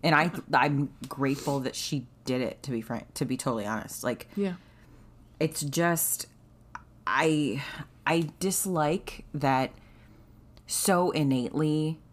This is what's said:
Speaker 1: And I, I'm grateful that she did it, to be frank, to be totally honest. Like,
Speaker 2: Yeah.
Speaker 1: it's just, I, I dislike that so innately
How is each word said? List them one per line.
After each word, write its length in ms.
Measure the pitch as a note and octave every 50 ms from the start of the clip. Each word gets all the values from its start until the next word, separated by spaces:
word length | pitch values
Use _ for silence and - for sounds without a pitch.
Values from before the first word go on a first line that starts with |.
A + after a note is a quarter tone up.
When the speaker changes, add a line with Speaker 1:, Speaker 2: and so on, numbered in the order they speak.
| -
Speaker 1:
And 100 | C#3 C3+
I, 160 | D3 D#3 F3 - - - - -
I'm 360 | C3 B2+ D3 D3 C#3 C#3+ C3+ - - - C3+
grateful 500 | - - C3+ C3+ C#3 C#3 - - C#3 C#3
that 140 | C3 B2+ -
she 300 | - - - - C#3+ B2 - - - -
did 180 | - B2+ B2+
it, 200 | B2+ - - - -
to 80 | C#3
be 100 | C3 A2+
frank, 320 | A2 - A#2 A2+ - - -
to 100 | - D3
be 100 | B2 C3
totally 300 | B2+ - C#3 B2 A2+ G2+
honest. 380 | G#2 A2 G#2+ - - - - -
Like, 240 | B2 B2 - - - - G3+
Speaker 2:
Yeah. 160 | G3+ F#3+ F3+ - - - - - - - - - - - - - - - - -
Speaker 1:
it's 220 | D#3 D#3+ D#3 -
just, 680 | - C#3+ C3+ E3 E3+ E3+ E3+ D#3+ - - - - - - - - - - - - - - - - - - - - -
I, 560 | - F#2+ C3 D#3 D#3+ D#3 D3+ D3 C3+ G#2 C3+ C#3 - - - D3 - - - -
I 240 | - D#3+ E3+ E3+ D3+ - -
dislike 880 | - F#3+ F#3+ - - G3 F#3 E3 D3+ D3 E3 G3+ - - - - - - -
that 380 | D3+ C3 C#3 C3+ C3 C3 - - - - - - - - - - - - - - - - - - - - -
so 440 | - - - - F3+ F3 F3+ F3+
innately 880 | - D3+ D3+ C#3 C3+ B2+ B2 - - C#3 D#3 D#3 D3+ D#3 D#3 D#3 D#3+ D#3 - -